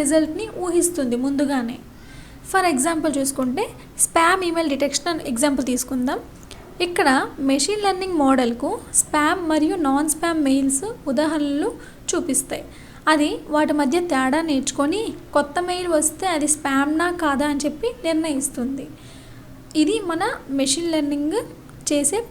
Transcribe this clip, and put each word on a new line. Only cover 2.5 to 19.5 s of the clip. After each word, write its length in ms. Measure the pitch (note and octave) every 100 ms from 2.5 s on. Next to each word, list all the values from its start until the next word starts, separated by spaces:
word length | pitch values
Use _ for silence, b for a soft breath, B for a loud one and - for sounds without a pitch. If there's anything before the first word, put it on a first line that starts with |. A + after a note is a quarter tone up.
For 100 | F#4+ F4+
example 400 | B3+ D#4+ D#4+ D#4 C#4
చూసుకుంటే 480 | C4+ C4+ B3+ D4 B4 - B - -
స్పామ్ 400 | E4 E4+ F#4+ F4
ఈమెయిల్ 220 | E4 D#4+ C4+
డిటెక్షన్ 340 | C#4 C#4 F4
అని 140 | D#4+ -
ఎగ్జాంపుల్ 340 | A#3 D4 C#4 B3+
తీసుకుందాం. 480 | B3 - B3+ B3+ G#4+ - - B B B - F4
ఇక్కడ 200 | - D#4+ C#4 A#4 - C4+
మెషిన్ 340 | C#4 F#4+ G#4 G4+
లెర్నింగ్ 320 | F#4 F#4+ E4
మోడల్కు 480 | C4+ C4 A#3 A#3 D4 A4+ - -
స్పామ్ 400 | - D4+ D4+ F#4 D#4+
మరియు 220 | D#4 D#4 F#4 C#4
నాన్ 260 | C#4 D#4 -
స్పామ్ 300 | E4+ E4 C4+
మెయిల్స్ 360 | C4+ C4+ - G#4 A#4+ D4
ఉదాహరణలు 580 | C4 D4+ D#4 C#4+ C#4+ G#4+ - B B -
చూపిస్తాయి. 540 | E4+ - C4 - - - B B B D#4
అది 160 | D#4 D#4 A#4 -
వాటి 180 | D4+ D#4 D4
మధ్య 200 | C#4 F4 F4
తేడా 300 | C4+ C4 D4+ E4
నేర్చుకొని 520 | C4+ - - C#4+ G4+ G#4 - - D4
కొత్త 180 | C#4+ F4+ F4
మెయిల్ 180 | F4+ F4+
వస్తే 320 | D#4 - - F#4+
అది 140 | D#4 D4+
స్పామ్నా 540 | - C#4 C4+ C#4+ D#4+ F4 F4
కాదా 240 | D#4 C4+ D4
అని 80 | C#4+
చెప్పి 240 | D4 - A#4+ -
నిర్ణయిస్తుంది. 800 | E4 D#4+ D#4+ C4+ - C4 B3 C#4 D4 - B B B B B